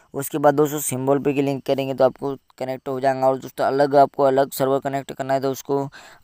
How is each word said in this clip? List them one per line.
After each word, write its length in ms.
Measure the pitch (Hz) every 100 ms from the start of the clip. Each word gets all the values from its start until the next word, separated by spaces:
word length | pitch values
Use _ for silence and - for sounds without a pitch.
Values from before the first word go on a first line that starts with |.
| _
उसके 240 | 139 135 156
बाद 160 | 147
दोस्तों 260 | 143 151 151
सिंबल 400 | - 127 131 139
पे 140 | 143
क्लिक 320 | 139 139 135 -
करेंगे 280 | 135 135
तो 120 | 131 127
आपको 300 | - 139 135
कनेक्ट 520 | _ - 131 131 143
हो 120 | 131
जाएगा 280 | 135 131 131
और 100 | 131
दोस्तों 280 | 123 - 120
अलग 300 | 135 143 143
आपको 280 | 135 -
अलग 280 | 135 131 135
सर्वर 280 | - 131 135
कनेक्ट 340 | 139 139 131
करना 200 | 143 135
है 60 | 135
तो 120 | 135
उसको 380 | 127 - 139 139 - - -